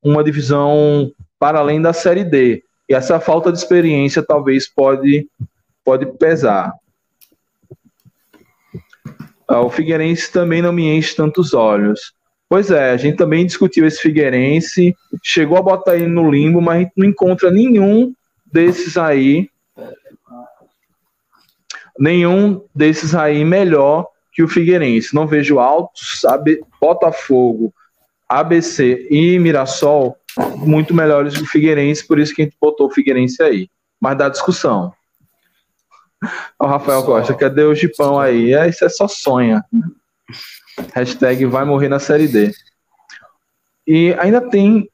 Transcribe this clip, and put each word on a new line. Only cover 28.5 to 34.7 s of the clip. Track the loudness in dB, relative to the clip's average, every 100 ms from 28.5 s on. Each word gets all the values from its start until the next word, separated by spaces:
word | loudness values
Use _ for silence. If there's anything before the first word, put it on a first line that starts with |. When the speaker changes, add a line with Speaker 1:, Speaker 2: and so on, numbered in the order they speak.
| 0
Speaker 1:
C | 0 -2 0 0 0
e | 2 2 2
Mirassol | 2 0 -2 -2 0 2 0 -6 -16 -8 -8 -4
muito | 0 0 2
melhores | 0 2 2 0 -6
que |
o | -2
Figueirense, | 0 2 2 0 -2 -2
por | 0
isso | 0
que | -2
a | -4
gente | _
botou | -2 0 -2
o |
Figueirense | 0 0 0 -2 0
aí. | 0 0 -6 _ _ _
Mas | -6 -2
dá | -2
discussão. | -2 -4 -2 -2